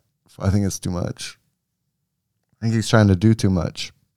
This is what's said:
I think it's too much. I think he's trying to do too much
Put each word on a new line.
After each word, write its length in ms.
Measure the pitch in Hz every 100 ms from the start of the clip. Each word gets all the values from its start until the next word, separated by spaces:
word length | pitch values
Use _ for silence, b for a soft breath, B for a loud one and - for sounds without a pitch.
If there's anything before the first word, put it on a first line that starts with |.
| _ _ _ -
I 120 | 95
think 160 | 101 98
it's 120 | -
too 120 | -
much. 480 | 87 - - - - _ _ _ _ _ _ _ _ _ _ _ _
I 40 |
think 100 | 113
he's 140 | 113 104
trying 180 | 113 104
to 80 | 90
do 180 | 107
too 160 | 110 101
much 420 | 92 - - - - _